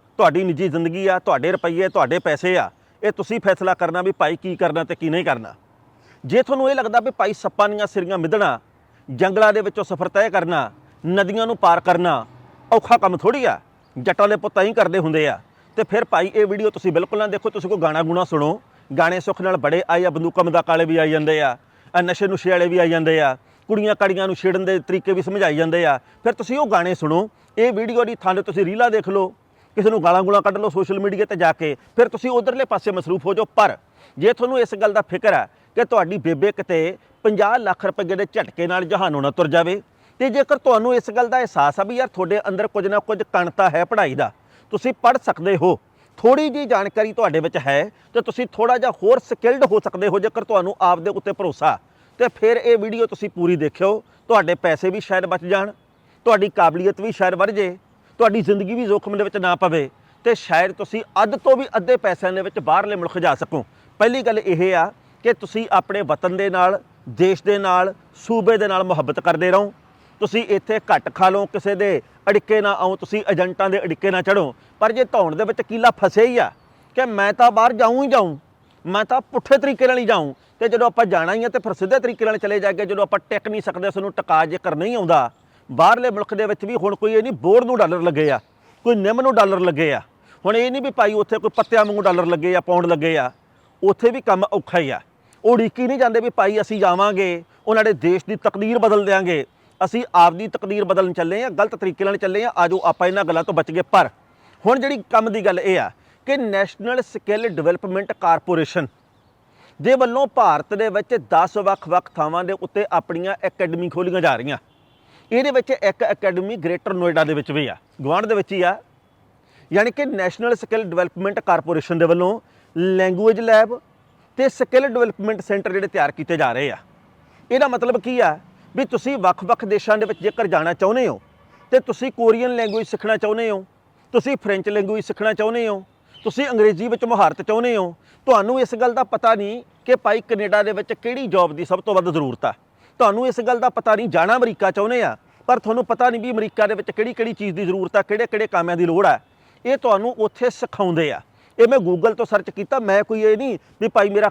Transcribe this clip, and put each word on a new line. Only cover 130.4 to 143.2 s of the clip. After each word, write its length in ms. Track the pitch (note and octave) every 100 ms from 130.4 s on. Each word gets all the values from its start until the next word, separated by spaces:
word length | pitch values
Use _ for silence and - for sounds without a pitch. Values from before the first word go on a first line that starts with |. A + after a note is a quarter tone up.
| G#3
ਜਾਣਾ 260 | D#3 E3
ਚਾਹੁੰਦੇ 320 | F3 F#3+ A#3+ A#3
ਹੋ, 120 | G#2+ - _ _ _ _
ਤੇ 80 | B3+
ਤੁਸੀਂ 300 | - A3+ C4
ਕੋਰੀਅਨ 420 | - A3+ A3+ B3 A#3+
ਲੈਂਗੁਏਜ 300 | A3+ G#3+ G#3
ਸਿੱਖਣਾ 300 | G#3+ G#3 A3
ਚਾਹੁੰਦੇ 340 | G#3+ A3 A3+
ਹੋ, 140 | G3+ F#3+ _ _ _ _
ਤੁਸੀਂ 240 | B3 C4 C#4
ਫ੍ਰੈਂਚ 320 | G#3 G3 G3+
ਲੈਂਗੁਏਜ 360 | G#3 G3 G#3+
ਸਿੱਖਣਾ 280 | - A3 G#3+
ਚਾਹੁੰਦੇ 340 | G#3+ G#3+ A#3+ A3+
ਹੋ, 140 | G3+ F#3+ _ _ _
ਤੁਸੀਂ 220 | A3 - C#4+
ਅੰਗਰੇਜ਼ੀ 400 | A#3+ G#3+ F3 A#3
ਵਿੱਚ 160 | A#3+
ਮੁਹਾਰਤ 380 | A#3 A#3+ F3+ D#3
ਚਾਹੁੰਦੇ 340 | G3 A3 A#3+ A3+
ਹੋ, 180 | F3+ E3+ _ _ -
ਤੁਹਾਨੂੰ 340 | A#3 G3+ C4
ਇਸ 140 | B3+
ਗੱਲ 200 | A3+ B3
ਦਾ 100 | A#3
ਪਤਾ 300 | B3+ A3+ A#3
ਨਹੀਂ 280 | A3 G3+ A#3 - _
ਕਿ 120 | - B3
ਭਾਈ 240 | A3 A3
ਕੈਨੇਡਾ 420 | - A3 G#3 G3+
ਦੇ 100 | G#3
ਵਿੱਚ 200 | G3+ G#3+
ਕਿਹੜੀ 340 | A3 A#3 B3+ B3+
ਜੌਬ 260 | F#3 F3
ਦੀ 120 | D3+
ਸਭ 160 | E3 F3
ਤੋਂ 140 | D#3+
ਵੱਧ 160 | F#3 F3+
ਜ਼ਰੂਰਤ 340 | D#3+ C#3 G#2+
ਆ, 80 | B2+ - _ _ _ -
ਤੁਹਾਨੂੰ 260 | A3+ G#3